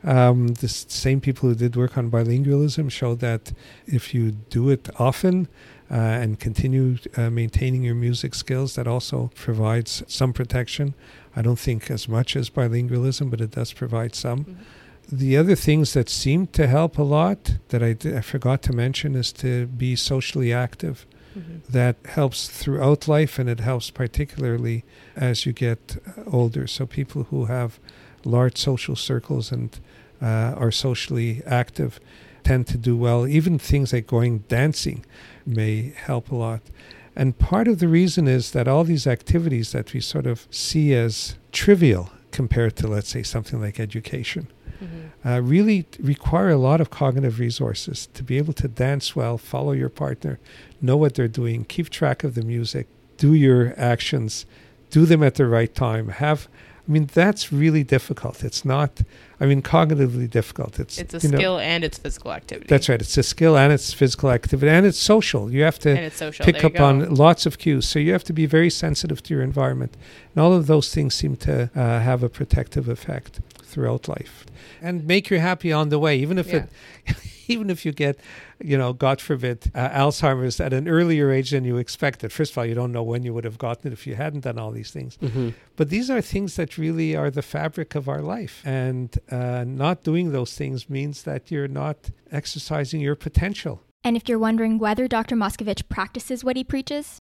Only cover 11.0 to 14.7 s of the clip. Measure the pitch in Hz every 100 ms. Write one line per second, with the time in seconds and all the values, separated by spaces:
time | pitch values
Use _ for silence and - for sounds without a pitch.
11 | - - - - 117 120 - 113 - 113
12 | - 110 123 139 117 - 120 117 123 123
13 | 131 127 139 113 110 120 117 - 113 113
14 | 117 - 131 123 151 180 -